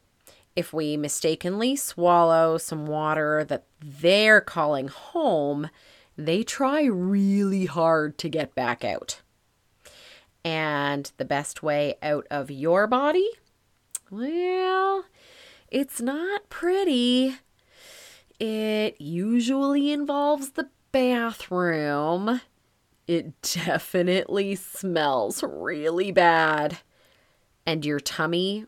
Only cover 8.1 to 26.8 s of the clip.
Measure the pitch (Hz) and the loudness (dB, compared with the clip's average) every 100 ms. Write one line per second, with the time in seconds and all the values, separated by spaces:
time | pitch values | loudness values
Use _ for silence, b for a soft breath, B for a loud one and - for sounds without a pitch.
8.1 | - 160 156 139 - 120 120 113 82 - | -4 -6 -4 -4 -2 -2 -2 -4 -6 -8
9.1 | - _ _ _ _ _ _ B B B | -14 _ _ _ _ _ _ B B B
10.1 | B B _ 170 160 156 147 143 143 139 | B B _ -4 -2 -2 0 -2 -2 -6
11.1 | - 135 143 147 - 156 147 147 - 151 | -8 -4 -2 -4 -6 -2 0 0 -2 -2
12.1 | 147 - 147 131 139 160 185 214 254 285 | -2 -2 -8 -6 -4 2 2 2 2 2
13.1 | 359 403 - _ _ _ _ _ - - | 0 0 -4 _ _ _ _ _ -18 -14
14.1 | 196 262 339 359 370 370 381 381 392 - | -10 -6 -2 -2 -2 -2 0 0 -2 -6
15.1 | B B B B B B 262 277 - 240 | B B B B B B -4 -4 -6 -6
16.1 | 294 359 403 - - 349 381 381 247 240 | -4 -4 -6 -8 -4 -2 0 2 2 2
17.1 | 254 262 262 _ _ B B B B B | 2 0 -4 _ _ B B B B B
18.1 | B B - 220 220 214 214 214 - 147 | B B -8 -6 -2 -2 0 -2 -4 -6
19.1 | 170 208 240 233 269 277 285 285 294 285 | -4 2 2 2 2 2 2 2 0 -2
20.1 | 285 285 294 269 - - _ _ 262 254 | 0 2 0 -2 -8 -8 _ _ 0 2
21.1 | 240 233 214 - 180 175 160 147 143 151 | 2 -2 -6 -6 0 0 0 0 0 0
22.1 | 175 214 247 - _ _ _ _ _ - | 0 0 -2 -6 _ _ _ _ _ -2
23.1 | 170 160 - - 170 165 151 - 180 175 | -2 -4 -10 -6 -4 -2 -2 0 0 2
24.1 | 185 - 202 196 190 - - 190 165 147 | 2 0 -2 -2 -4 -8 -8 -2 0 2
25.1 | 131 107 - - - 101 156 156 175 202 | 2 0 -4 -8 -6 -6 -4 -2 -2 2
26.1 | 180 175 165 160 151 151 175 | 6 6 6 4 2 -2 -6